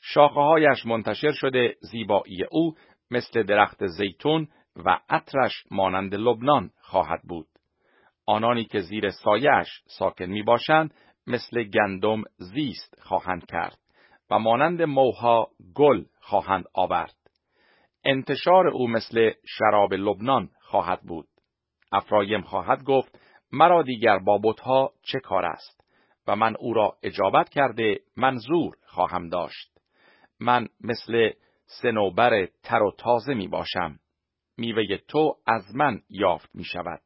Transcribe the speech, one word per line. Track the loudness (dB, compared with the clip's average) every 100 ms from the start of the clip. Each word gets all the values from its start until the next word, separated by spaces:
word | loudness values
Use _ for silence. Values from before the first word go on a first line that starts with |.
شاخه‌هایش | -4 4 4 6 4 6 4 2 0
منتشر | -4 -2 -2 -2
شده، | -2 -2 0 0 -2
زیبایی | -12 -10 0 0 0 -8 -4
او | 0 0 -2 _ _ _
مثل | -6 -2 -4
درخت | 0 4 4 2 -6
زیتون | -4 -6 -2 0 0 -2 _ _ -6
و | 0 0 _
عطرش | -4 -2 -2 -2 -4 _
مانند | -2 0 0 -4
لبنان | -2 -2 -2 2 0 0 _
خواهد | -4 -2 -2 -4
بود. | -8 -14 -14 _ _ _ _ _ _ _ -2
آنانی | 0 2 0
که | -2 -4
زیر | -4 -4 -4
سایه‌اش | -2 0 2 4 2 0 -12 _ -4
ساکن | -4 -4
می‌باشند، | -8 -6 2 2 4 2 2 _ _ _ -8
مثل | -8 -4 -6
گندم | -2 0 0 0 -2 -2 -6 _
زیست | -12 -6 -6 -8 -16 _
خواهند | -6 -4 -4 -6 -6
کرد | -6 -8 -10 _ _ _ _ _
و | 0
مانند | 2 2 2 0
موها | -2 2 2 2 2 2 0 _ -20
گل | 2 4 4 -2 _
خواهند | -4 -2 0 -4 -2
آورد. | -4 -2 -2 -4 _ _ _ _ _ _ _ _ _
انتشار | -2 -2 -2 -4 4 6 6
او | 2 0
مثل | 0 -2 2 2 0
شراب | -16 0 2 4 2
لبنان | 2 -2 -2 0 -2 -2 _
خواهد | _ -4 -2 -6
بود. | -8 -14 -14 _ _ _ _ _ _
افرایم | -4 0 0 2 -2
خواهد | -4 -8 -2 -4
گفت: | 0 0 0 _ _ _ _
«مرا | 2 4 4
دیگر | 2 0 2 2
با | 2 2
بت‌ها | 2 -2 -2 0 0 _
چه | -10 -10
کار | -4 -4
است؟» | -2 -6 -16 _ _ _ _ _ -6
و | 0
من | 0 -2
او | -4
را | 2 0 0
اجابت | -10 0 2 2 0
کرده | 0 -2 0 -2 -2 _ -2
منظور | -2 -2 -4 -2 -2 -8 _
خواهم | -4 -2 -2 -6
داشت. | -6 -6 -10 -20 _ _ _ _ _ _ _
من | 0 0 0 _
مثل | -8 -8 -2 2 2 0 _ _ _
صنوبر | -6 -2 0 0 2 2 2 -2 _
تر | -4 0
و | 0 -2
تازه | -2 -2 0
می‌باشم. | -6 -4 -6 -6 -6 -6 -8 _ _ _ _ _ -10
میوه | -6 -4 -2 -4 _
تو | 0 0 -2 -2
از | -4 -4 -2
من | -2 -2 _
یافت | -2 0 0 -6
می‌شود. | -16 -12 -10 -10 -10